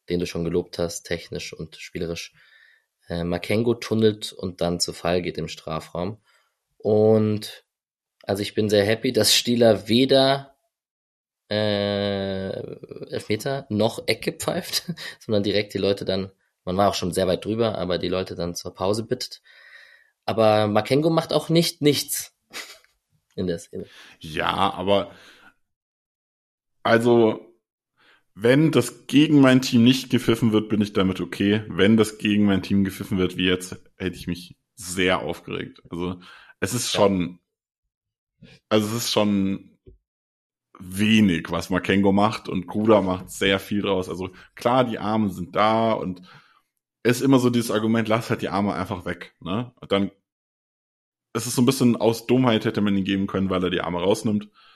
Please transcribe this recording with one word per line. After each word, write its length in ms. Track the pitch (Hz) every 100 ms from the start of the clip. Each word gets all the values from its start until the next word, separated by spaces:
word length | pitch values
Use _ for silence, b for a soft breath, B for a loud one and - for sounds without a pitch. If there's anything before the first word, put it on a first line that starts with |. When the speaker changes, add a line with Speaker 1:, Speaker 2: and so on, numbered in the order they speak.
| -
Speaker 1:
den 120 | 87
du 60 | 87
schon 180 | 87
gelobt 340 | 82 87 82 -
hast, 240 | 85 -
technisch 500 | - 85 - 82 -
und 220 | - 80
spielerisch, 580 | - - 87 85 85 - b b b b b b _ -
äh, 160 | 87
Makengo 500 | 85 87 - 104 117
tunnelt 580 | 117 - 110 110 104 -
und 280 | - 95 -
dann 180 | 87 87
zu 140 | -
Fall 300 | - 82 90
geht 140 | 87 78
im 100 | 80
Strafraum. 720 | - - 78 - 82 92 110 _ _ _ _ _ _
Und 840 | 104 107 107 110 107 104 - - _ _ _ _ _ _
also 180 | - 101
ich 120 | 101
bin 140 | - 107
sehr 140 | 104
happy, 280 | 101 113 131
dass 220 | 113 104
Stieler 540 | - 120 117 117 98 98
weder, 640 | 120 135 135 135 139 139 _ _ _ _ _ _ _ _ _ -
äh, 1000 | 104 107 101 101 101 101 98 98 95 95 - - - - - -
Elfmeter 560 | 120 - 110 143 139 -
noch 380 | 104 113 - -
Ecke 260 | 110 -
pfeift, 600 | - - 180 - - - 165 B
<laughs> 120 | B
sondern 220 | - 104
direkt 320 | 101 98 104
die 40 | 98
Leute 260 | 98 98
dann, 260 | 90 95 98 _ _ _
man 120 | 90 90
war 120 | 101
auch 60 |
schon 180 | - 90
sehr 160 | 87 92
weit 160 | 85
drüber, 340 | 98 110 113 -
aber 200 | 87 85
die 100 | 87
Leute 260 | 92 92
dann 220 | 95 85 85
zur 180 | 87
Pause 300 | - 92 110
bittet. 360 | 110 123 - - B B B B B B B _
Aber 420 | - 110 110 107 104
Makengo 420 | 107 107 135 165
macht 220 | 165 -
auch 160 | 151 -
nicht 340 | 165 165 -
nichts 540 | 147 131 - - - _ _
<laughs> 840 | - - - _ _ _ _ _ -
in 100 | 90
der 120 | 85
Szene. 260 | - 95 B B B B
Speaker 2:
Ja, 540 | 78 80 85 87 98
aber 400 | 92 95 98 90 B B B B _ _ _ _ _ _ _ _ _ _ _ _ _
also, 580 | 117 117 123 120 110 - - _ _ _ _ b b b _
wenn 360 | 90 117 139 160
das 360 | - - - -
gegen 340 | 135 156 143
mein 220 | 131 127
Team 200 | 131 120
nicht 260 | 120 135 -
gepfiffen 420 | 117 - 113 117
wird, 160 | 107 107
bin 120 | 104
ich 120 | 104
damit 280 | 104 95 92
okay. 420 | 85 - 101 107 104
Wenn 280 | 85 98 110
das 220 | 107 -
gegen 260 | 107 104
mein 180 | 104 95
Team 220 | - 101
gepfiffen 340 | 95 - 98 95
wird, 180 | 90 -
wie 100 | 92
jetzt, 300 | 92 - - - -
hätte 200 | 92 87
ich 100 | -
mich 300 | 87 - - _
sehr 460 | - 92 92 92 90
aufgeregt. 600 | 73 85 - 90 87 - -
Also, 300 | 85 90 90 B B B _
es 140 | 101
ist 180 | 120 -
Speaker 1:
Ja. 60 | -
Speaker 2:
schon, 380 | 101 95 87 - _ _ _ _ _ _ _ _ _ _ B B -
also 180 | 107 107
es 40 | 117
ist 80 | -
schon 640 | 113 104 101 95 98 - _ - - _ _ _ _ _ _ _ -
wenig, 720 | 92 95 107 110 101 82 82
was 200 | 85 -
Makengo 420 | 90 - 98 98
macht 360 | 98 107 - -
und 180 | 92 -
Gruda 340 | 107 110 107
macht 300 | 92 92 -
sehr 280 | - 98 98
viel 220 | - 101
draus. 280 | 98 95 92
Also 200 | 87 92 B B
klar, 300 | - 120 127
die 140 | 120 107
Arme 320 | 101 110 104
sind 260 | 90 85 92
da 360 | 107 113 113
und 280 | 110 92 90 b b b b _ _ _ _
es 160 | 113 120
ist 40 |
immer 160 | 135 131
so 100 | 123
dieses 220 | 120 113
Argument, 380 | 107 110 113 107
lass 200 | 113 120
halt 140 | 107
die 80 | 82
Arme 240 | 92 101
einfach 320 | 76 95 90 90
weg, 280 | 87 - _
ne? 320 | 85 104 123 _
Und 100 | -
dann 180 | 98 98 - _ _ _ _ _ _ _ _ _ _ _
ist 140 | 117 120
es 80 |
so 80 | 131
ein 40 | 123
bisschen 300 | 131 123 -
aus 300 | 110 113 -
Dummheit 380 | 127 127 110 110
hätte 160 | 107
man 120 | 104 98
ihn 80 |
geben 220 | 95 98 98
können, 220 | 101 95
weil 160 | 92
er 60 | 90
die 100 | 85
Arme 200 | 82 87
rausnimmt. 500 | 92 110 110 104 - b b